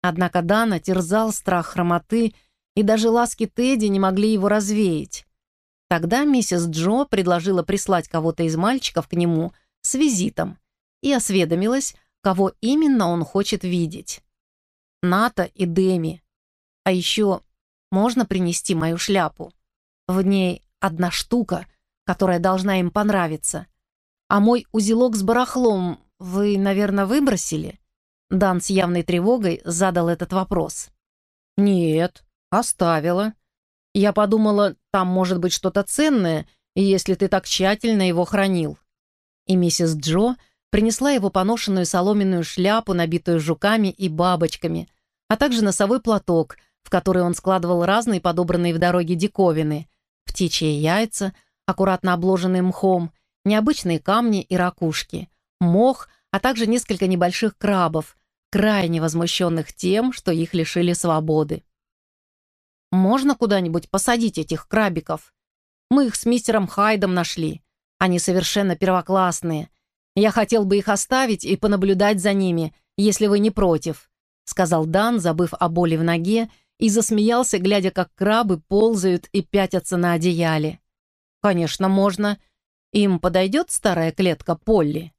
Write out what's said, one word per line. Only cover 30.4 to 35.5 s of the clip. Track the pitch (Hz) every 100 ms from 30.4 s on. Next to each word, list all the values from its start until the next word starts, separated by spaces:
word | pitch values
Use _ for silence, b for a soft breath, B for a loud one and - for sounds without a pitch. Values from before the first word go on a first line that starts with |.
| 190 185 156 - - _ _ _ _ _ _ -
«Нет, | 202 190 165 156 180 _ _ _ _
оставила. | 196 247 - 170 160 156 175 214 220 _ _ _ _ _
Я | 202 202
подумала, | 202 208 220 214 208 202 - _
там | 196 185
может | 185 180 180
быть | 175